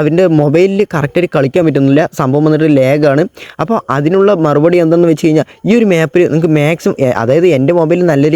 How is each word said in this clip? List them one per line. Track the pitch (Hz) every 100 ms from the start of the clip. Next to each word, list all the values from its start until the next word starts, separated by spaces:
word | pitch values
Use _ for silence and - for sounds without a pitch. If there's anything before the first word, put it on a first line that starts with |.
അവൻ്റെ | 151 165 185 156
മൊബൈലിൽ | 147 160 190 196 202
കറക്റ്റായിട്ട് | 160 139 185 180 156
കളിക്കാൻ | 135 180 160
പറ്റുന്നില്ല, | 139 139 139 - -
സംഭവം | 135 143 156
വന്നിട്ട് | 151 156 143
ലാഗാണ്. | 131 151 151 139 185 - - -
അപ്പോൾ | 165 226 - 135
അതിനുള്ള | 147 190 196 196 156
മറുപടി | 147 160 175
എന്താണെന്ന് | 165 170 170
വെച്ച് | 156 160
കഴിഞ്ഞാൽ | 156 - - 165
ഈ | 233
ഒരു | 214
മാപ്പിൽ | 165 160 - -
നിങ്ങൾക്ക് | 151 165 151
മാക്സിമം, | 147 165 202 -
ഏ, | 131 104
അതായത് | 113 151 180 139
എൻ്റെ | 139 175
മൊബൈലിൽ | 160 175 175
നല്ല | 143 151